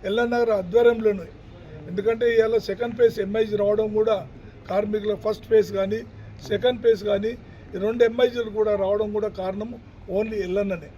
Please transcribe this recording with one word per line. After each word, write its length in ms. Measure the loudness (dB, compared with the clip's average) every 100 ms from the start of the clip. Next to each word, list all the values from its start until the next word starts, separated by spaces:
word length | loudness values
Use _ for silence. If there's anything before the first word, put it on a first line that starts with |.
ఎల్ఎన్ఆర్ 460 | -2 -2 0 0 2
ఆధ్వర్యంలో 600 | 0 2 4 6 4 0
ఉన్నాయి. 200 | 0 -8 -16 -20 -20 -18 -16 -8
ఎందుకంటే 500 | -2 -2 2 4 4
ఇవాళ 200 | 4 0
సెకండ్ 360 | -2 -4 -4
ఫేజ్ 260 | 4 2 4
ఎంఐజీ 360 | -2 0 0 2
రావడం 380 | 2 2 0
కూడా 340 | 2 2 0 -4 -18 -20 -20 -4
కార్మికుల 440 | -2 0 -2 -2
ఫస్ట్ 320 | -2 -2 -4 4
ఫేజ్ 260 | 4 4
కానీ 260 | -2 -2 -4 -6 -16 -18 -16 -4
సెకండ్ 340 | 0 2 2
ఫేజ్ 220 | 2 2
కానీ 240 | 0 0 -2 -6 -16 -20 -12
ఈ 40 | -4
రెండు 260 | -2 4
ఎంఐజీలు 460 | 2 4 0 0 -4
కూడా 260 | 0 2 2
రావడం 360 | 2 0 0
కూడా 160 | -2 -4
కారణం 460 | -4 -6 -6 -8 -12 -18 -20 -4
only 200 | -2 -2
ఎల్లన్ననే. 540 | -4 -2 -2 -2 -6 -10